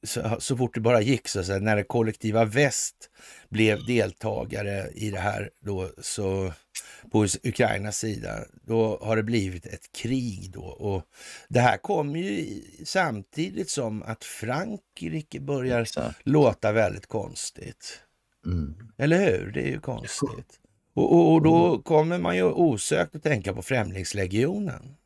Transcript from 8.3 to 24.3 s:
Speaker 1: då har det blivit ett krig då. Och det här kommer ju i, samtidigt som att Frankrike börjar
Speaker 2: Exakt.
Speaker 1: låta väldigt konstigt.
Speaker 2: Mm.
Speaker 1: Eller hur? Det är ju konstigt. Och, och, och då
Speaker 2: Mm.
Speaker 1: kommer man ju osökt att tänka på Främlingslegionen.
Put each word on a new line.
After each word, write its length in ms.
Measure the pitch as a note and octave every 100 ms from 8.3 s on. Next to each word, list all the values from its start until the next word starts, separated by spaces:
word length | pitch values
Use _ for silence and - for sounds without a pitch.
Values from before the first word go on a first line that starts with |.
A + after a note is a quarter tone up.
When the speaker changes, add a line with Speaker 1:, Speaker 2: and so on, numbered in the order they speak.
| - - -
Speaker 1:
då 360 | - A2+ A2 G2+
har 140 | - A2
det 60 |
blivit 440 | G#2+ A#2 G2 F2 -
ett 260 | - -
krig 580 | - A2+ C3 A#2+ F#2+ F#2+
då. 100 | F#2
Och 380 | F#2 - G2+ F#2+ - _ - - -
det 120 | B2+
här 160 | B2 G#2
kommer 420 | - F#3+ C#3+ D#3
ju 120 | F#3+
i, 500 | G3+ - G3+ - -
samtidigt 880 | D#3+ F#3 E3+ G#2+ G2 - F3 G3 F3+
som 320 | - A#2 G#2+
att 220 | - A2
Frankrike 1160 | - - A2 C3+ G#3+ G#3 _ - E3 D#3 - -
börjar 400 | C#3 C#3+ B2+ A#2+
Speaker 2:
Exakt. 360 | A2+ - A#2 - -
Speaker 1:
låta 460 | D3+ C3+ G#2 G#2+
väldigt 340 | G#2+ G#2 F#2+ -
konstigt. 960 | A2 - - - - - - - - _ _ _ _ D#2+
Speaker 2:
Mm. 280 | F2 D2 D#2+ A2+ -
Speaker 1:
Eller 200 | C#3 E3+ F#3+
hur? 260 | G2 G2
Det 80 | B2
är 60 | B2+
ju 100 | -
konstigt. 800 | - A#2 - - C#3 A2 - _ _ _ _
Och, 180 | - -
och, 180 | E3+ E3
och 80 | E3
då 240 | D#3 E3 F3
Speaker 2:
Mm. 140 | C3+
Speaker 1:
kommer 360 | - D#3 D#3 F3+
man 180 | E3+ F3+
ju 60 |
osökt 720 | F#3 - E3+ G#2+ - D#3 E3 D3+
att 60 |
tänka 320 | D#3 C3 F#2
på 80 | G2+
Främlingslegionen. 1300 | - C3 G2 F#2+ F2+ G2+ F#2